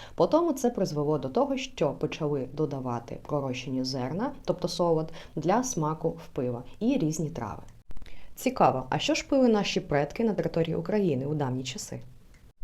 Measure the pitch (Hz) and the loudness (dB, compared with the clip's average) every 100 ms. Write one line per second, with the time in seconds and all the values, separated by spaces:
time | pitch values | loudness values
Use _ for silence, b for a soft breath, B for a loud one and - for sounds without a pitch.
0 | B - 175 311 339 269 240 240 175 151 | B 0 4 4 4 2 0 2 0 2
1 | 147 151 131 226 269 269 - - 151 127 | 2 2 0 0 2 0 -6 0 0 0
2 | 151 - 151 147 127 120 151 139 127 120 | -4 -2 -2 -2 -2 -2 -2 -2 -4 -4
3 | - - - 147 131 127 143 131 131 135 | -6 -10 -4 -2 -2 -4 -4 -2 -2 -2
4 | 127 165 254 - - 175 170 - 175 160 | -2 -2 -4 -2 -2 -2 -2 0 2 2
5 | 160 B B - 156 220 254 - 151 160 | 0 B B -2 2 2 2 0 0 0
6 | 165 165 - - 123 120 127 B 226 277 | -2 -4 -8 -4 -2 -4 -8 B 0 2
7 | 156 156 156 165 110 78 - - - - | 2 0 -4 -4 -6 -8 -12 -14 -4 -2
8 | B B B - 254 247 151 131 127 147 | B B B -4 -2 4 4 4 0 0
9 | - 311 - 277 254 214 196 190 - 143 | 2 0 2 4 6 6 2 -2 0 2
10 | 147 - 226 180 160 170 165 170 165 214 | 2 0 0 0 0 0 0 0 0 2
11 | 190 127 139 151 135 127 127 - - 127 | 2 2 0 0 0 -2 -4 -8 -10 -10
12 | - - - - - - | -12 -18 -20 -20 -20 -4